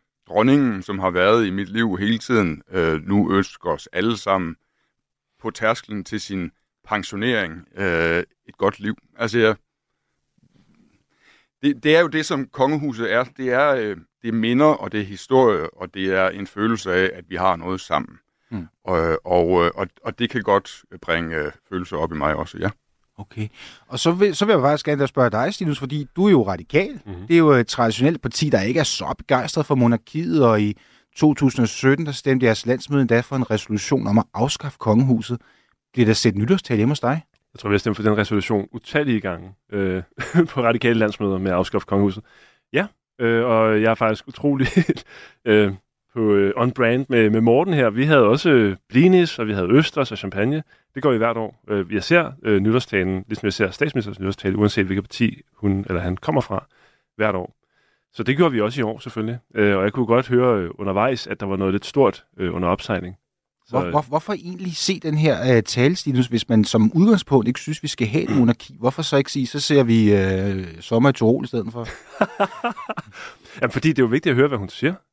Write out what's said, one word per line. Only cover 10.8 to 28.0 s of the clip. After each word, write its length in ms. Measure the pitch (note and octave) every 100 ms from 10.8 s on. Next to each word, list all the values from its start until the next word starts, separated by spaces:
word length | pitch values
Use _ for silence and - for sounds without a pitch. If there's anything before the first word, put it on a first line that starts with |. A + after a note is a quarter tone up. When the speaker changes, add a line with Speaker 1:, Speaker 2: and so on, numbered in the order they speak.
| _ _ _ _ _ _ _ _
Speaker 1:
det, 220 | C#3 B2+
det 120 | D3+ D#3+
er 40 |
jo 60 | E3+
det, 200 | D#3 D3+
som 200 | D3 C3
kongehuset 600 | - C3+ D#3 C#3+ A2+ A2+
er. 120 | A2+ B2+ -
Det 160 | B2+
er, 160 | B2 D3
øh, 220 | C3 G#2+ F2 D#2+ _
det 60 | A#2
er 40 |
minder, 340 | A2+ A2+ B2 D3+
og 260 | D#3 G2+
det 80 | G#2+
er 40 |
historie, 680 | G2 G2 - C3 B2 F#2+ D#2+
og 240 | - F2+
det 120 | G2+ F#2+
er 140 | F#2+ F#2
en 180 | F#2 G2
følelse 460 | G2+ A2 A2+ F#2+
af, 160 | F2+ F#2
at 100 | F2+ F2
vi 80 | F2+
har 200 | F#2 F2
noget 240 | E2+ F#2
sammen. 380 | - D2+ - - _ _ -
Speaker 2:
Mm. 160 | A2 D#2+ _
Speaker 1:
Og, 340 | - F2+ E2 D#2+
og, 400 | - F2+ E2+ F2+
øh, 60 | E2+
og, 120 | F2+ F#2+ _
og 140 | - A2
det 120 | A#2
kan 120 | B2+
godt 400 | G2+ G2+ - - _ F2+
bringe, 340 | - E2+ E2 D#2+
øh, 160 | D2 - -
følelser 280 | F#2+ F2+ F#2
op 160 | E2
i 40 | D#2+
mig 180 | D2 D2+
også, 220 | D2+ -
ja. 100 | F2+ - _ _ _ -
Speaker 2:
Okay. 300 | G2+ - G#2+ - - - _
Og 100 | B2
så 140 | E3
vil, 240 | F3+ G3+ D3+
så 80 |
vil 80 | G3+
jeg 80 | F#3+
faktisk 240 | C3+ D3+ -
gerne 200 | D3 C#3
spørge 240 | - B2
dig, 240 | G#2 C3+
Stinus, 240 | - F3 C#3+
fordi 280 | C3 D3 C#3 -
du 100 | G3+
er 40 |
jo 120 | E3
radikal. 580 | G2 F2+ F2 C#3+ G3+ B3+ G#2+
Speaker 3:
Mhm. 80 | F2+ G#2
Speaker 2:
Det 60 |
er 40 | E3+
jo 120 | D#3
et 160 | C3+ A#2
traditionelt 560 | - A#2 A2